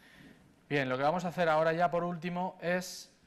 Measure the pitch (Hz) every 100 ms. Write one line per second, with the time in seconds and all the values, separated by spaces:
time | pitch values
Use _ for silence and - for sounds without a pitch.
0 | - - - - - _ - 147 131 127
1 | 143 175 175 180 165 156 165 165 175 175
2 | 175 175 175 175 185 - 170 180 180 -
3 | - _